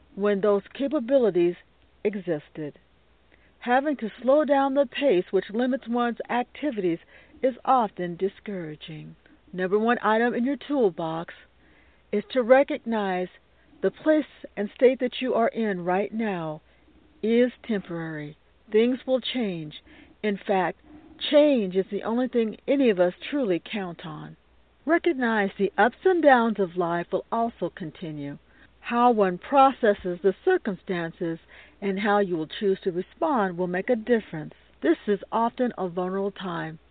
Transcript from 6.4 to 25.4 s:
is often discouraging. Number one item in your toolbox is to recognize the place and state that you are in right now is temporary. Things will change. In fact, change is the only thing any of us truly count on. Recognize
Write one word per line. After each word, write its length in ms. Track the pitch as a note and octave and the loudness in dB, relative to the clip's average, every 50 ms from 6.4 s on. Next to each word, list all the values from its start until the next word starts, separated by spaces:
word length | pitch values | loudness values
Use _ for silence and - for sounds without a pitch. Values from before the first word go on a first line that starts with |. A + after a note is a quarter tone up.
| B3 - - - C#4 D4+ A#3 G#3 F3+ F3 E3 - - _ - - - _ - - | -4 -6 -8 -8 -6 -6 -4 -2 -2 -2 -2 -4 -8 _ -20 -20 -20 _ -6 -2
is 140 | - C4 A#3+ - - | -2 -2 -2 -2 0
often 520 | - C4 B3+ A3 G3 - - F3 F3 F3 | 2 2 2 2 0 -4 -6 -8 -8 -4
discouraging. 1000 | E3 F#3 G3 - - - A3 G3+ F3+ E3 D3+ D3+ - - E3 D#3 D3+ D3+ D#3+ D#3+ _ _ _ _ _ _ _ | -4 -4 -4 -4 -8 -12 -10 -10 -10 -10 -10 -12 -14 -16 -16 -16 -16 -16 -18 -20 _ _ _ _ _ _ _
Number 240 | - F3+ F#3 F3+ F#3+ | -6 -6 -2 0 0
one 220 | G#3+ A3 A#3 A#3+ - | 0 2 0 0 0
item 320 | - G#3 A3 A3+ A#3 B3 | 2 2 2 2 2 0
in 120 | - B3 A#3 | 0 0 -2
your 120 | C4+ C#4+ | -2 -4
toolbox 800 | B3 - - D4 C#4 A#3 F#3 E3 - E3 D#3+ D#3+ E3 E3+ - - - - _ _ _ _ _ _ _ _ _ _ _ _ _ | -4 -6 -4 0 2 2 2 0 -2 -6 -6 -6 -6 -8 -10 -14 -20 -20 _ _ _ _ _ _ _ _ _ _ _ _ _
is 100 | - G#3 - - | -4 -4 -4 -2
to 140 | - C4 A#3 | -2 0 4
recognize 800 | A3 B3+ C4+ C#4+ - D4+ - - A3+ A3+ G#3+ G3+ F#3+ F3+ F3+ F#3 F3+ - _ _ _ _ _ _ _ _ _ | 6 6 6 6 2 -2 -6 -6 -4 -4 -2 -2 -2 -4 -4 -4 -6 -10 _ _ _ _ _ _ _ _ _
the 80 | - - | -4 -4
place 340 | - - - D#4 D#4 D#4 C4 - - - - - _ | -4 0 2 2 2 2 0 -4 -10 -20 -20 -12 _
and 140 | G3+ G#3 G#3 - | -8 -8 -8 0
state 240 | - C4+ B3 C4 - | 4 4 4 4 2
that 200 | B3+ B3 - - | -2 -6 -4 -6
you 140 | B3+ B3+ A#3 | -4 -2 0
are 140 | A3+ A#3 - | 0 0 0
in 360 | - A3+ A3+ G#3 F#3+ F3 E3+ | 0 -2 -4 -2 -4 -4 -2
right 300 | F3+ F3+ F#3+ G#3+ - G#3+ | -2 -2 -2 -2 -4 -6
now 480 | A3 A3+ G#3+ F#3+ E3+ E3 D#3 D3+ D#3 - _ _ _ _ _ _ _ _ _ _ _ | -6 -4 -4 -4 -4 -6 -8 -10 -12 -16 _ _ _ _ _ _ _ _ _ _ _
is 300 | - A3 A#3 A#3+ B3 B3 - - - | -2 2 4 4 2 2 0 -6 -6
temporary. 720 | - A3 F#3+ - - E3+ E3 E3 D#3+ D#3+ D3+ D3 D3 D3+ _ _ _ _ _ _ - | -6 -6 -4 -6 -8 -8 -8 -8 -8 -10 -10 -12 -12 -16 _ _ _ _ _ _ 0
Things 300 | G#3+ G#3+ A#3 B3 C4 A#3+ - | 2 2 4 2 0 -2 -2
will 160 | C4 C4 B3 | -2 -2 -2
change. 540 | - - - B3+ A3+ G3 F3 E3 D#3 D3+ - - - - - - - - _ _ | -2 -4 -4 -4 -4 -4 -4 -6 -10 -12 -14 -18 -20 -20 -20 -20 -20 -20 _ _
In 160 | - G#3+ G3+ F#3 - | -4 -4 -4 -4 -2
fact, 320 | - G3+ F#3+ F3+ D#3+ - _ _ - - - - - - - - - | -2 0 0 0 -2 -4 _ _ -20 -20 -20 -20 -20 -14 -12 -2 4
change 460 | D4+ D4 D4+ D4 C#4 A#3 G3+ F3+ F3+ | 6 6 6 6 4 2 0 0 -2
is 120 | G3 F#3 - | -2 -2 -2
the 140 | G3+ F#3+ - | -6 -6 -4
only 240 | G#3 A#3 B3 B3+ B3 | -4 -2 -2 -2 0
thing 300 | - A#3+ A3+ G#3+ - - _ - | 0 0 0 -2 -4 -6 _ 0
any 220 | C#4 C#4 C4+ A#3 | 2 4 4 4
of 100 | G3+ F3+ | 4 4
us 120 | F3 F3+ - - - - | 2 2 0 -4 -8 -6
truly 320 | C#4+ D4 B3+ G3 F3 E3 | -4 -2 0 0 -2 -2
count 460 | - - - G#3 F#3+ F3 E3+ - - | -4 -6 -8 -8 -8 -8 -10 -12 -14
on. 300 | D#3+ D3+ D#3 D3+ D3+ D#3+ - _ _ _ _ _ _ _ _ _ | -14 -14 -14 -16 -18 -20 -20 _ _ _ _ _ _ _ _ _
Recognize 640 | C#4 E4 E4 - E4+ D4 C4 B3 A3+ A3+ G#3+ | 0 0 2 2 0 0 0 0 0 2 2